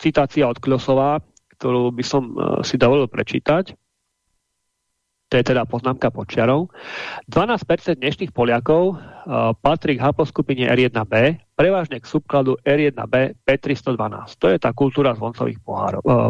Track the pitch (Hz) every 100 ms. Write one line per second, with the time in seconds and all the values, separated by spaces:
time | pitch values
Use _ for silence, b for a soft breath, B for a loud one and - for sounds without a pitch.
0 | 208 151 139 156 127 120 135 131 - 135
1 | 139 151 - _ _ _ 127 123 123 120
2 | 127 143 120 - 50 50 - 127 123 143
3 | 123 - - 131 - 160 190 - _ _
4 | _ _ _ _ _ _ _ _ _ _
5 | _ _ _ 127 120 123 110 117 127 127
6 | 120 110 98 - 113 139 185 B B B
7 | B B - 160 214 226 - 170 - 151
8 | 127 143 175 - 120 120 120 156 185 185
9 | B B - 127 113 110 139 160 - 127
10 | 131 117 151 - 139 131 123 123 123 113
11 | 107 110 135 165 _ - 165 196 160 127
12 | - 156 - 143 135 127 143 147 147 131
13 | 113 127 131 - - 139 151 135 - 117
14 | 107 - - - 180 185 120 - 139 143
15 | 135 110 113 - 120 113 - - - -
16 | - 123 117